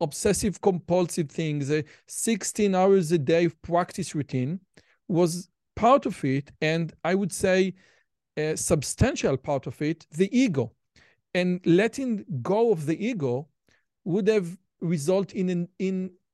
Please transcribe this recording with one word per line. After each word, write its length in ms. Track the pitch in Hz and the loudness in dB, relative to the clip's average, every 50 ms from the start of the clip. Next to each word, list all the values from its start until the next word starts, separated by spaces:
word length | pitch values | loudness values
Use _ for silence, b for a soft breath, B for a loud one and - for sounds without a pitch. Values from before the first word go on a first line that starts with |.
obsessive 580 | 170 151 - - - 208 196 - - 220 170 - | -4 -4 -4 -2 0 0 0 2 0 -2 -2 0
compulsive 680 | - 202 185 175 - - 175 180 180 165 - - 165 135 | 0 0 0 0 0 0 2 2 2 0 0 -4 -4 -4
thing, 300 | - - 165 156 147 147 | -4 -6 -4 -2 -2 -2
the 260 | 143 135 151 156 147 B B B B B | -2 0 -2 -2 -2 B B B B B
sixteen 680 | - - - - 226 196 - - - - 208 202 190 | -10 -6 -2 -2 -2 -2 -2 -6 -2 0 0 2 4
hours 360 | 180 185 196 196 196 185 151 | 4 4 6 6 4 4 4
a 60 | 170 175 | 0 0
day 280 | 135 127 160 165 175 | 2 4 2 4 4
of 160 | 156 - _ | 2 -2 _
practice 520 | - - 165 170 180 - - - 175 - - | -8 -2 0 0 0 -2 -4 -8 -8 -6 -6
routine 460 | 160 135 - - 131 127 131 170 190 _ _ _ b b b b b b - | -6 -6 -4 -4 -4 -2 -2 -6 -8 _ _ _ b b b b b b -2
was 420 | - 160 180 170 165 175 - _ _ _ _ _ - | 0 2 2 2 0 -4 -10 _ _ _ _ _ -8
part 300 | - 208 233 262 285 - | 0 2 4 4 4 2
of 180 | 269 190 - - | 0 -6 -4 -2
it. 260 | 139 131 139 139 - - - | -2 -2 -2 -4 -6 -8 -4
And 320 | - 156 160 165 170 156 - _ - | -2 -2 0 0 -2 -6 -8 _ -4
I 120 | 160 180 | -2 0
would 160 | 196 202 175 | 0 0 -2
say 440 | - - - 190 185 185 190 190 180 b b b b b b b b _ _ _ - - | -4 -2 0 2 2 2 2 0 -2 b b b b b b b b _ _ _ -8 -4
a 200 | 151 156 160 - | -4 -4 -2 -4
substantial 800 | - - 175 156 131 - - - - 247 - - - 196 139 127 | -2 0 0 0 0 -2 0 2 2 2 2 0 -2 0 0 -2
part 300 | - - 147 139 - - | -2 -2 -4 -4 -4 -6
of 140 | 120 - | -8 -6
it, 240 | 151 147 165 156 - _ | -4 -4 -4 -6 -10 _
the 180 | - 151 185 202 - 240 | -2 -2 -2 0 2 2
ego. 360 | 262 254 165 135 117 - - _ _ _ _ b b b b b b _ - | 2 2 2 0 -2 -2 -4 _ _ _ _ b b b b b b _ -4
And 280 | 180 180 180 180 180 - | -2 0 0 -2 0 2
letting 600 | - 165 175 208 233 226 - 269 254 226 196 - - 175 127 | 4 4 4 4 2 0 -4 -4 -4 -4 -4 -6 -6 -8 -6
go 300 | 117 160 190 208 233 233 | -2 0 0 2 2 2
of 140 | 214 160 151 | 2 0 0
the 200 | 139 165 - - | -4 -4 -2 -2
ego 420 | 226 262 202 143 131 120 127 160 _ _ _ _ _ _ _ _ _ _ _ - | -4 -4 -2 -2 -2 -2 -4 -6 _ _ _ _ _ _ _ _ _ _ _ -6
would 240 | 202 160 208 202 196 | -4 -2 0 2 2
have 300 | 220 214 185 170 180 - _ _ _ - | 2 2 0 -2 -8 -14 _ _ _ -8
result 520 | - 165 175 160 139 156 185 196 202 180 - | -4 -2 -2 -2 0 0 0 0 0 -2 -4
in 160 | - 185 180 | -4 -2 -2
an, 200 | 185 175 175 - _ - | -2 -2 -4 -6 _ -6
in 320 | 196 190 190 185 185 185 - _ _ _ | -4 -4 -4 -4 -6 -8 -10 _ _ _